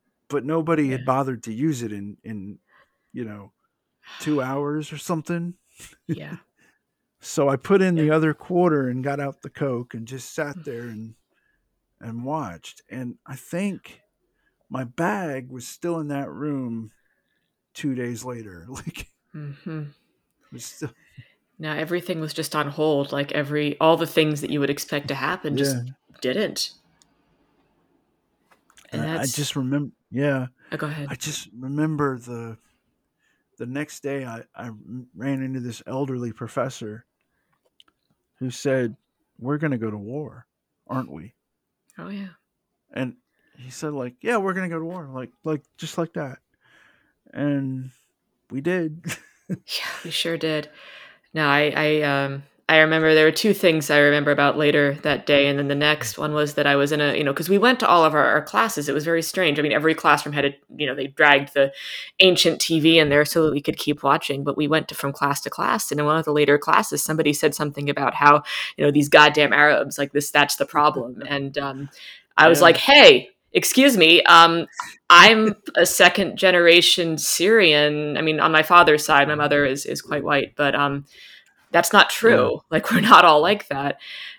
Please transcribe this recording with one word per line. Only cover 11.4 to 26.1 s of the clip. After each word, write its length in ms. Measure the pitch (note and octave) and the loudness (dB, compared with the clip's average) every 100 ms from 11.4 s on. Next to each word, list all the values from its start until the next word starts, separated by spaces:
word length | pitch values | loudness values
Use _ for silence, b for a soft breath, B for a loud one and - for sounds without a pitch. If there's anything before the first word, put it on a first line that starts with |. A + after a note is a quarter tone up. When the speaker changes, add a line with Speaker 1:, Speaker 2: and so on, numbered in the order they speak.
| _ _ _ _ _ _ | _ _ _ _ _ _
Speaker 1:
and 240 | A#2 A#2 | -14 -12
watched. 580 | C3 D#3 G#2+ E2 - - _ | -8 -8 -8 -14 -20 -20 _
And 260 | B2+ A#2+ - - | -14 -14 -14 -18
I 80 | C3+ | -18
think 640 | - E3+ G3+ E3 - - _ _ _ _ _ _ _ | -10 -6 -6 -8 -16 -20 _ _ _ _ _ _ _
my 140 | - | -12
bag 640 | A#2+ - F3 G#3 E3 C3 B2+ | -10 -6 -6 -4 -8 -10 -12
was 160 | B2+ - | -18 -18
still 320 | - F3 E3 | -10 -8 -6
in 100 | D3 | -6
that 220 | C#3 A2+ | -8 -10
room 640 | F2 D3 C#3 B2 A2+ G#2+ _ _ _ _ _ _ _ _ | -10 -8 -6 -8 -10 -12 _ _ _ _ _ _ _ _
two 200 | - C#3+ B2+ | -10 -8 -6
days 280 | A#2+ A2+ | -8 -10
later. 420 | B2 A#2+ G#2+ F2 G2 | -12 -14 -16 -18 -18
<laughs> 40 | |
Like, 380 | C3+ - - - _ _ | -14 -14 -16 -20 _ _
Speaker 2:
Mm-hmm. 460 | D3+ D3 C#3 E3+ D#3 | -18 -16 -16 -12 -12
Speaker 1:
it 720 | D3 _ _ _ _ _ _ | -14 _ _ _ _ _ _
was 120 | B2 - | -20 -18
still 240 | - D#3 b b b b b _ - | -14 -14 b b b b b _ -14
Speaker 2:
Now 160 | D#3 | -10
everything 460 | D3+ D#3+ F3 F3 D#3+ | -8 -6 -6 -6 -8
was 120 | D#3 | -8
just 200 | D#3+ D3+ | -8 -6
on 140 | D#3 C#3+ | -4 -4
hold, 420 | D3+ D#3 C#3+ C#3 | -2 0 0 -2
like, 220 | C#3 C#3 | -6 -4
every, 440 | D3+ C#3+ D3 D3 - | -4 -4 -4 -4 0
all 160 | D#3+ E3 | 2 2
the 100 | D#3+ | 0
things 340 | D#3+ D3+ D3 | 0 0 -2
that 80 | C#3+ | -4
you 100 | D3 | -4
would 100 | C#3 | -2
expect 380 | C#3+ - D3 C#3+ | -4 -6 -8 -6
to 60 | C3+ | -6
happen 400 | C#3+ F#3 D3+ C#3 | -6 -6 -6 -4
just 200 | C#3 B2 B2 | -2 -4 -8
Speaker 1:
Yeah. 60 | - _ | -16 _